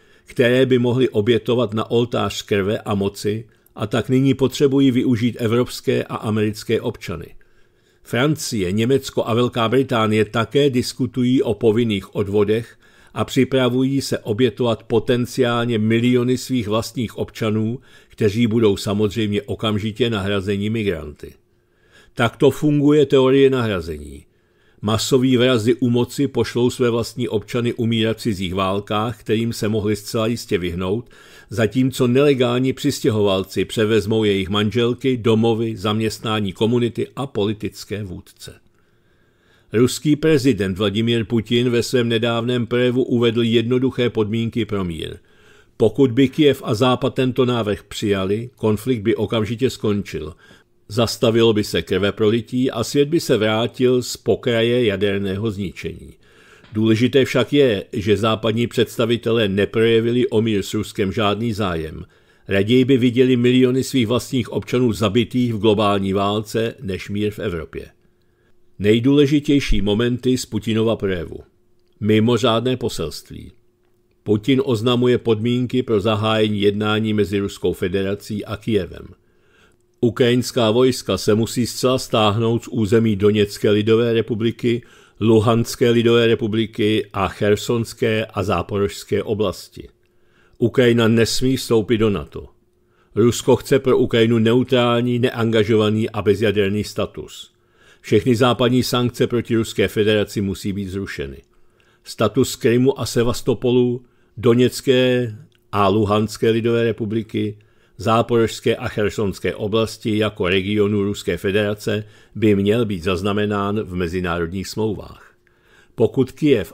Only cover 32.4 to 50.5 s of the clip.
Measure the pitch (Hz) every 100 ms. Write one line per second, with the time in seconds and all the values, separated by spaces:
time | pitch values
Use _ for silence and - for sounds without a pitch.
32.4 | 123 127 131 127 143 131 143 110 101 95
33.4 | 92 - 90 - 107 113 98 110 107 98
34.4 | 90 104 107 107 117 120 135 123 107 110
35.4 | 113 110 113 110 107 107 110 - 120 107
36.4 | 101 85 110 120 120 - 113 - 139 -
37.4 | 101 104 101 - - 104 101 87 - -
38.4 | - - _ _ _ _ _ _ _ _
39.4 | _ _ - 104 123 - 156 147 160 151
40.4 | 131 101 95 92 104 101 113 117 107 117
41.4 | 104 120 123 120 110 127 117 117 117 117
42.4 | 120 123 113 123 123 123 - 120 117 113
43.4 | 117 117 113 127 127 123 120 110 98 113
44.4 | 117 120 107 101 90 80 80 - _ _
45.4 | _ _ _ - 110 110 135 117 131 -
46.4 | 143 127 - 107 127 123 131 123 127 120
47.4 | 123 123 104 98 - - 107 98 95 107
48.4 | 120 - 110 107 127 123 104 110 104 117
49.4 | 107 113 127 - 113 104 95 78 78 -
50.4 | _